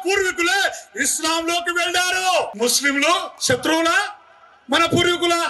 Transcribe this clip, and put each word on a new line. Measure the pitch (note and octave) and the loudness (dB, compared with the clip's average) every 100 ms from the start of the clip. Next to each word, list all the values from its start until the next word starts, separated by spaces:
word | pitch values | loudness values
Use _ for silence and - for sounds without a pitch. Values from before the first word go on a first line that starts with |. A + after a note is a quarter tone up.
పూర్వీకులే | F#4 G4+ F#4+ F4+ E4+ G4 F4+ - - G#3 | 0 0 0 0 0 2 0 -2 -10 -4
ఇస్లాంలోకి | C#4 - D#4 E4 E4 E4+ F4 F4 | -2 -2 0 0 0 -2 -2 -2
వెళ్ళారు. | F4 F4+ F4+ F#4 F#4 F4 B3+ G3+ | 0 0 0 0 0 0 0 -2
ముస్లింలు | A#3+ - C#4 C#4 D4 F4+ F4 - - | 0 0 0 0 2 0 -2 -4 -2
శత్రువులా | B3+ D4 D#4+ E4 F4+ G4+ - - - - - - | 0 2 0 2 0 -2 -6 -20 -20 -20 -20 -2
మన | C#4+ E4+ | 0 2
పూర్వీకుల? | E4+ F4 F4 E4+ E4+ E4 | 2 0 0 0 0 -2